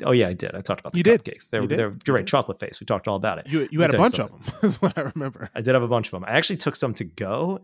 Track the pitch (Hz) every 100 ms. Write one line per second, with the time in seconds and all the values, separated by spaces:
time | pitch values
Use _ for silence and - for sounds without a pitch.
0 | - 127 92 90 - 92 - 95 - 175
1 | 180 233 - - - 117 123 156 107 92
2 | - 127 - 139 - 95 - - 110 101
3 | - 98 104 80 139 156 139 156 165 127
4 | 220 247 107 - - - 214 127 185 -
5 | 139 - 135 - - - 117 127 120 117
6 | 110 92 98 127 - 185 151 - 135 107
7 | 87 - 98 117 170 190